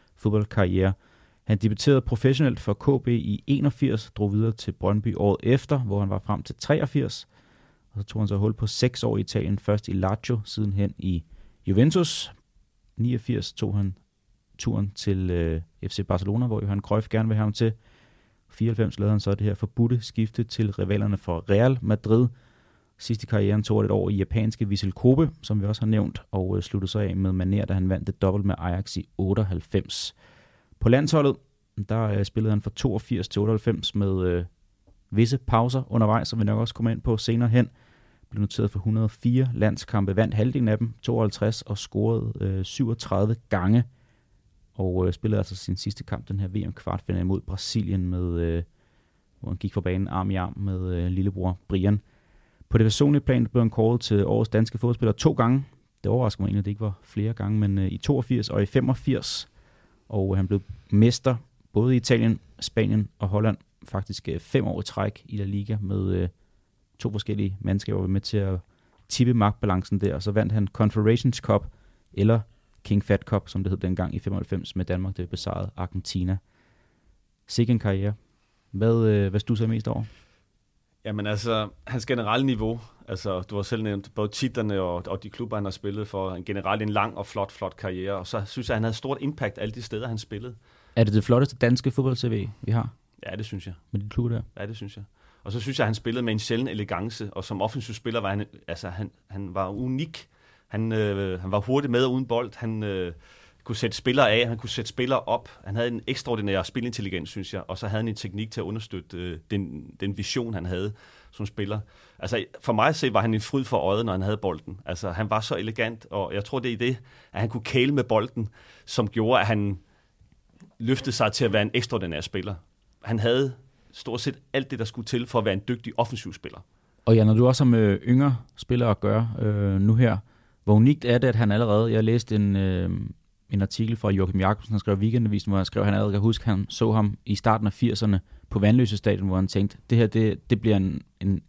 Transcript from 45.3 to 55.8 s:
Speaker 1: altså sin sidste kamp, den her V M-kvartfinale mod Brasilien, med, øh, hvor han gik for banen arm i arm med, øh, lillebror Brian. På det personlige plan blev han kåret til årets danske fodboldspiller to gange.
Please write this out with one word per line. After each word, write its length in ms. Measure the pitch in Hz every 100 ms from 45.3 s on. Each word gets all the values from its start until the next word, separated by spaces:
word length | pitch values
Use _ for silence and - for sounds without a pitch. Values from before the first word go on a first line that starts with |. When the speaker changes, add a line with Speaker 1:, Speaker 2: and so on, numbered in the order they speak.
| 104
Speaker 1:
altså 160 | 95 95
sin 200 | - 95
sidste 280 | - 101
kamp, 240 | - - 113
den 120 | 98
her 80 | 95
V 200 | 101 -
M-kvartfinale 560 | - - 92 - 92
mod 160 | 90 95
Brasilien, 640 | - 95 - 113 101 95 90
med, 340 | 90 90 85
øh, 220 | 85 85 85 _ _ _ _ _ _ _
hvor 100 | -
han 60 | 95
gik 180 | 101
for 60 | -
banen 280 | 90 92 98
arm 220 | 92 98
i 40 |
arm 240 | 95 90 -
med, 360 | 101 92 92
øh, 120 | 87 90
lillebror 480 | 92 98 92 90 90 -
Brian. 320 | 95 98 107 - _ _ _ _ _ -
På 100 | 117
det 60 |
personlige 380 | 110 - 143 147
plan 240 | - 127 113
blev 140 | 123
han 80 | 113
kåret 300 | - 110 120
til 260 | - 101 95
årets 220 | 110 113
danske 300 | 110 110 113
fodboldspiller 340 | 120 120 113
to 200 | 104 156
gange. 320 | 147 117 131 139 -